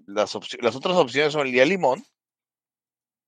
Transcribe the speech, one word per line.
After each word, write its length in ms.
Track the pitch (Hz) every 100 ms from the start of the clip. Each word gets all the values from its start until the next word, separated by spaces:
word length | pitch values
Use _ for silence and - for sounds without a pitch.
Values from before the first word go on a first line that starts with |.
| -
Las 300 | 101 98 104
opci-, 240 | - 120
las 140 | 117 127
otras 200 | 185 180
opciones 360 | 131 131 151
son 160 | 151 135
Lía 140 | 123
Limón, 400 | 135 190 143 147 - _ _ _ _ _ _ _ _ _ _ _